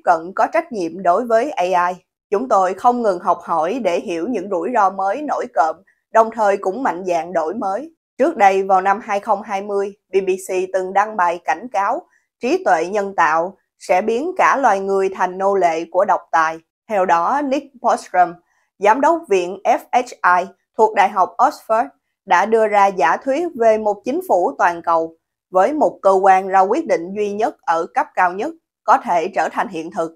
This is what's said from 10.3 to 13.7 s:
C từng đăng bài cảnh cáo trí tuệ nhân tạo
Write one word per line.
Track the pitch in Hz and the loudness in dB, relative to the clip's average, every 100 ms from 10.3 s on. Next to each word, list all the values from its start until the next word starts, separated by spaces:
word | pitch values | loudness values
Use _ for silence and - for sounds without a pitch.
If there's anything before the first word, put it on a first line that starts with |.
| 185 - | -4 -4
C | 185 185 | -4 -2
từng | 190 185 | -4 -2
đăng | 190 220 214 | -2 -2 -2
bài | 175 175 - | -2 -2 -6
cảnh | 160 247 | -6 -4
cáo | 196 202 311 - _ _ - | -4 -4 -4 -8 _ _ -8
trí | 240 359 | -2 -2
tuệ | 370 226 180 | 2 0 0
nhân | 208 196 196 | -4 -4 0
tạo | 160 160 180 - _ | 2 2 -2 -8 _